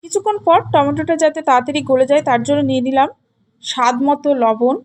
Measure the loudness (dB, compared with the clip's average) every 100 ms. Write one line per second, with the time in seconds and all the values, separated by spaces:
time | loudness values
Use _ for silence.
0 | -4 -4 -4 -2 2 2 2 0 0 -2
1 | -2 0 0 0 0 0 0 -6 0 0
2 | 2 2 2 -2 0 -2 0 -2 0 0
3 | 0 -4 _ _ _ _ -12 -2 0 0
4 | 0 0 0 0 0 0 0 -2